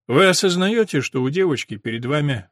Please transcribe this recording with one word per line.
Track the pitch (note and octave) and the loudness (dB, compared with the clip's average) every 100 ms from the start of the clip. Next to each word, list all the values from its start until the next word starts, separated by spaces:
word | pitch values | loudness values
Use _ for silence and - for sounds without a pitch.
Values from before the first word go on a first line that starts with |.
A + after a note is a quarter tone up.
| - | -2
«Вы | B2+ F#3+ | 4 4
осознаете, | F3+ G3 F3 F#3+ A#3 G#3 D3+ | 4 2 2 0 0 0 -2
что | B2+ C3 | -2 -2
у | B2+ | -2
девочки | D#3+ F#3+ C3+ - G#2+ | 0 0 -2 -6 -8
перед | A#2 A2+ | -8 -6
вами | A#2+ D3 D3 B2 G2 | -4 -2 -2 -2 -8